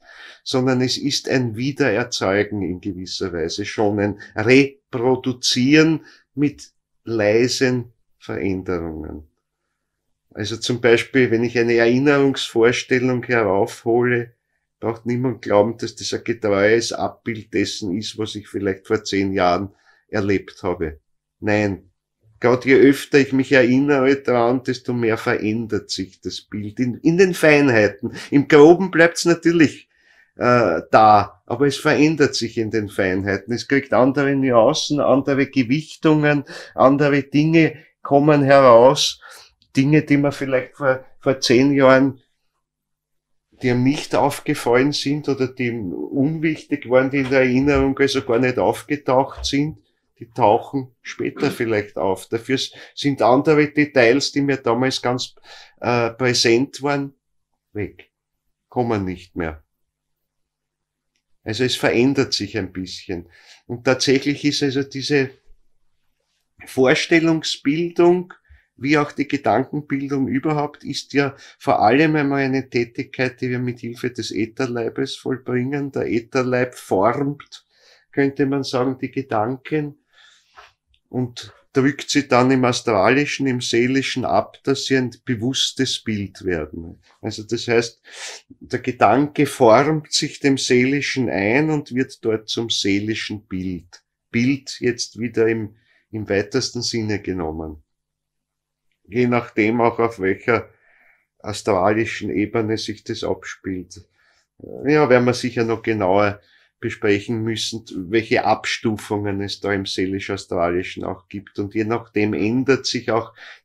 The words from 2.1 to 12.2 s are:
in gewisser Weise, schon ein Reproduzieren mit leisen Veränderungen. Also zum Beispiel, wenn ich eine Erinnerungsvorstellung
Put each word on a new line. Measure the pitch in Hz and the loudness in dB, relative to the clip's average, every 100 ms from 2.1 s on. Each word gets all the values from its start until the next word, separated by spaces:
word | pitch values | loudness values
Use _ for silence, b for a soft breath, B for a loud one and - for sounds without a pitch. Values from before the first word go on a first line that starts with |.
| - 104 98 101 104 | -4 0 0 0 -4
in | 87 90 | -6 -6
gewisser | 104 90 92 - 98 | -8 -10 -10 -8 -8
Weise, | 85 80 - | -6 -6 -6
schon | - - 107 104 | -8 -2 0 0
ein | 101 101 B - | -2 -4 B -4
Reproduzieren | 107 131 139 - _ 127 120 127 131 123 - 123 127 151 156 156 B B B - | 4 4 4 -4 _ -4 -2 0 -2 -4 -4 0 4 4 4 0 B B B -4
mit | 143 - - _ _ _ - | -4 -4 -20 _ _ _ -8
leisen | 113 104 110 127 - 135 127 120 _ _ _ | 0 2 2 2 0 0 0 -6 _ _ _
Veränderungen. | - 110 87 95 95 90 82 78 78 76 76 _ _ _ _ _ _ _ _ _ _ | -12 -6 -4 -4 -4 -6 -6 -10 -12 -14 -18 _ _ _ _ _ _ _ _ _ _
Also | - 107 110 | -10 -8 -8
zum | - 123 | -6 0
Beispiel, | 120 117 - 135 123 | 4 4 4 0 2
wenn | 113 117 | 2 0
ich | 120 | 0
eine | 117 117 | 2 4
Erinnerungsvorstellung | 117 127 143 143 | 4 4 2 4